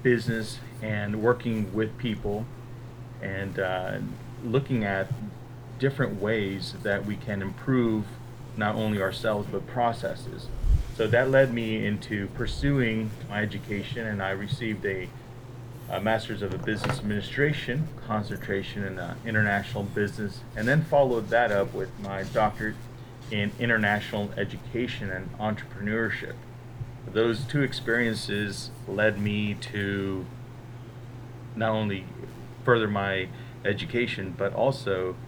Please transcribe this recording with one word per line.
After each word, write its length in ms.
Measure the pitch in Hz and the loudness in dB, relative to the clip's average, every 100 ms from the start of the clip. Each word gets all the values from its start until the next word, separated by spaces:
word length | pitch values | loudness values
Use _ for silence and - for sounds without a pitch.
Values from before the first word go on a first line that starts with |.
business 560 | 123 120 117 113 107 - - - | 6 4 2 -2 -4 -8 -10 -8
and 400 | 110 104 104 107 | -4 -2 -2 2
working 540 | 113 120 120 110 98 | 4 4 2 0 0
with 240 | 104 110 - | 0 0 0
people 480 | 123 104 104 104 120 - - - - - - - | -2 -2 -2 -2 -4 -10 -12 -12 -12 -12 -12 -10
and, 380 | 98 95 98 - | -6 -4 -4 -2
uh, 400 | 92 92 92 104 101 98 - - | 0 0 -2 -4 -4 -8 -10 -8
looking 400 | 120 127 139 123 | 0 0 2 0
at 240 | 101 98 98 - - - - - - - | 2 0 0 -4 -6 -10 -14 -14 -14 0
different 420 | 135 139 120 101 | 0 2 -2 0
ways 520 | 104 113 98 95 87 - | 0 2 0 -2 -6 -4
that 200 | 104 98 | 0 0
we 120 | 101 101 | 0 -4
can 260 | - 101 | -4 -4
improve 600 | 95 - - 127 117 107 101 - - - - - | -4 -4 2 4 4 2 -2 -8 -12 -12 -10 0
not 200 | 107 107 | 0 2
only 260 | 107 104 | 2 2
ourselves 460 | 95 - 113 104 101 | 2 2 0 0 0
but 160 | 98 - | -4 -2
processes. 800 | 123 120 117 - - - - - - - - - - | 2 2 2 -4 -6 -8 -8 -8 0 4 4 4 0
So 120 | 110 | 6
that 200 | 117 131 | 6 8
led 240 | 135 135 | 8 8
me 320 | 117 113 110 | 4 0 2
into 440 | 104 104 - 104 98 | 2 0 -2 -2 -2
pursuing 840 | - 113 - 143 139 117 110 110 107 - | -2 -2 2 4 4 4 2 -2 -4 -4
my 140 | 104 | 0
education, 640 | 107 101 - 101 98 120 110 | 0 -2 -4 -4 -4 -4 -2
and 160 | 104 | 0
I 80 | 95 | 0
received 560 | 98 101 - 113 104 104 | -2 -2 -2 -2 0 -2
a, 220 | 95 90 - - - - - - - - | -2 -6 -10 -14 -14 -14 -14 -14 -12 -6
a 100 | 95 | 0
Master's 400 | 104 110 - 101 | 2 2 0 -4
of 140 | 98 | -2
a 40 | 92 | -2
Business 420 | 107 110 143 139 | -2 0 0 0
Administration, 880 | 104 104 - - 147 147 - 131 160 - - | 0 -2 -2 2 2 2 -2 -2 -2 -6 -2
concentration 800 | 107 107 98 - 98 95 104 | -2 -2 -6 -2 -2 -2 -6
in, 160 | 98 92 | -6 -6
uh, 160 | 85 85 113 | -6 -6 0
international 560 | 110 104 101 101 107 | 4 4 4 0 -2
business, 560 | 101 107 104 - 104 - - | -2 0 0 0 -4 -6 -8
and 140 | 107 113 | -2 4
then 160 | 151 | 4
followed 460 | 160 143 135 117 104 | 6 6 6 4 4
that 200 | 113 120 | 4 6
up 240 | 101 95 | 4 2
with 160 | 101 95 - | -2 -6 -6
my 220 | 98 95 | -6 -4
doctorate 540 | 95 113 107 - 110 110 - - - - - | 0 4 4 2 -4 -4 -12 -12 -14 -14 -4
in 180 | 104 104 - | 0 0 0
international 720 | 120 113 104 104 101 107 104 - | 4 4 4 2 0 -2 -2 -2
education 760 | 98 117 - 117 120 - 101 | -4 -4 -6 -2 -2 -4 -4
and 260 | 92 95 - | -4 -6 -4
entrepreneurship. 960 | 107 104 - 104 101 110 113 - - - - - - - - - - | -2 -2 -6 -6 -2 0 0 -2 -6 -10 -12 -16 -14 -10 -10 -10 0
Those 340 | 110 117 110 | 4 4 4
two 180 | - 143 | 0 2
experiences 1080 | 131 - - 117 117 107 - 101 101 98 - - - | 2 0 2 2 4 0 -2 -2 -2 -4 -8 -10 -4
led 320 | 98 107 101 | 4 4 4
me 360 | 104 104 104 101 - | 0 2 0 -2 -4
to 540 | 104 98 101 98 95 90 - - - - - - - - - - - - - | -2 0 0 0 -2 -6 -12 -14 -14 -14 -14 -14 -14 -14 -14 -14 -14 -10 0
not 140 | 110 | 2
only 340 | 110 104 98 - - - - - - - | 2 0 -2 -6 -12 -12 -12 -14 -2 6
further 200 | 120 104 | 6 6
my 420 | 104 98 95 92 - - - | 2 2 2 -2 -6 -12 -2
education, 720 | 101 101 85 120 120 - 95 85 | 0 0 0 0 0 -2 -4 0
but 160 | 98 | 0
also 640 | 110 123 127 - 95 92 - | 4 2 2 0 0 0 -4